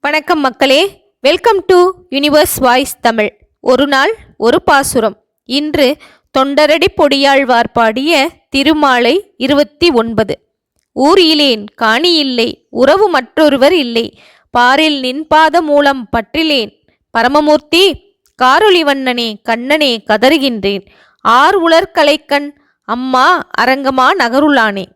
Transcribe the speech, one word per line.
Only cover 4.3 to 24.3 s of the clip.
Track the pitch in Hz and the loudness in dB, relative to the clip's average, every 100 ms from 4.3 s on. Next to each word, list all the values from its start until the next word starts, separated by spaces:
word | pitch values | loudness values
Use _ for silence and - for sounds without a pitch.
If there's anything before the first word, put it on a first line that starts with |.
| _ | _
ஒரு | 220 311 | -2 0
பாசுரம். | - 285 277 247 220 214 _ _ | 2 0 0 -2 -4 -6 _ _
இன்று | - 262 302 311 254 302 - _ _ 269 | -8 -6 -4 -2 -2 -2 -12 _ _ -4
தொண்டரடி | 269 277 302 320 359 - | -2 0 0 2 0 0
பொடியாழ்வார் | 302 277 277 277 269 240 233 | 0 2 2 0 2 0 0
பாடிய | - 226 220 285 320 285 - _ | 0 -2 -2 -2 -2 -2 -6 _
திருமாலை | 269 277 311 285 247 240 339 403 _ | -2 0 0 2 2 0 -2 -4 _
இருபத்தி | 254 285 294 _ 349 | -2 0 -2 _ 0
ஒன்பது. | 254 226 214 214 - _ _ _ _ _ | 0 -2 -4 -4 -6 _ _ _ _ _
ஊர் | - 285 392 | -2 2 4
இலேன், | 330 311 285 226 208 | 2 2 0 -2 -8
காணி | _ 220 233 349 330 | _ -2 0 0 -2
இல்லை, | 277 247 233 - _ | -2 -4 -4 -6 _
உறவு | 226 269 381 403 | -2 0 2 2
மற்றொருவர் | 302 247 - 302 269 269 | 0 -4 0 2 4 2
இல்லை, | 349 247 233 233 _ _ _ _ | 2 -2 -4 -6 _ _ _ _
பாரில் | 247 247 269 311 285 | 0 2 2 0 -2
நின் | 254 262 311 | -6 -8 0
பாத | 302 320 320 | 2 2 0
மூலம் | 311 294 285 269 220 233 | 0 2 2 -2 -6 -6
பற்றிலேன். | 214 302 320 285 208 _ _ _ _ | -6 -6 -2 -2 -4 _ _ _ _
பரமமூர்த்தி, | 226 240 294 302 302 302 330 381 294 _ _ _ _ | -2 0 0 2 0 _ 0 2 -2 _ _ _ _
காரொளி | 254 294 427 359 | 2 2 2 2
வண்ணனே, | 294 277 262 247 233 208 | 0 -2 -4 -6 -6 -8
கண்ணனே, | - 226 247 311 285 233 - | -6 -6 -2 -2 0 -4 -6
கதறுகின்றேன். | 214 247 302 269 226 196 202 - _ _ _ | -2 0 0 -2 -4 -6 -6 -10 _ _ _
ஆர் | - 240 302 | 0 2 2
உலர் | 392 330 320 381 | 2 2 2 0
கலைக்கண், | - 294 294 _ 285 285 285 _ _ | -2 0 0 _ -6 -6 -16 _ _
அம்மா | - 233 262 254 269 349 - - | -10 -8 -2 0 2 0 -4 -4
அரங்கமா | 247 269 269 262 254 381 | -2 0 -2 0 0 0
நகருளானே. | 240 | -2